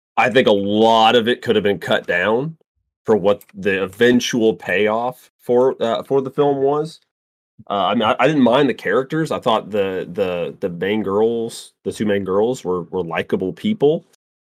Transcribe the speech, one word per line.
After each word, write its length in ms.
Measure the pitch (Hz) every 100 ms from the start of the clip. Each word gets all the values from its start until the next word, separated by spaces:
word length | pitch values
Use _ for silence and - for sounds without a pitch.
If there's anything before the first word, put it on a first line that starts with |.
| _ -
I 120 | 117
think 200 | 123 113
a 20 |
lot 640 | 101 98 107 113 113 110 120
of 140 | 110
it 120 | 120
could 140 | 120 107
have 80 |
been 160 | 101 90
cut 280 | - 110 -
down 500 | 87 95 117 156 160 _ _ _ _ -
for 100 | 107
what 300 | 92 101 _
the 300 | 101 98 95
eventual 680 | 95 95 120 123 - 123 110
payoff 800 | - - 92 107 110 123 - _ _
for, 360 | - 123 127 -
uh, 220 | 113 110
for 180 | - 135
the 80 | 135
film 280 | 151 143 139
was. 420 | 135 147 160 - _ _ _ _ _ _ -
Uh, 180 | 101 90
I 80 | 113
mean, 80 |
I, 120 | 110 127
I 80 | 135
didn't 160 | 151
mind 260 | 117 131 139
the 60 | 107
characters. 560 | 92 117 135 160 156
I 80 | 92
thought 320 | 120 107 -
the, 360 | 104 98 92 -
the, 440 | 92 92 87 76 -
the 100 | 98
main 320 | 85 95 107
girls, 720 | 98 101 113 117 113 - - _
the 80 | 101
two 140 | - 107
main 180 | 101
girls, 400 | 92 98 117 131
were, 200 | 87 90
were 200 | 82 92
likable 500 | 82 85 - 104 92
people. 520 | 82 107 110 143 165 _ _ _ _ _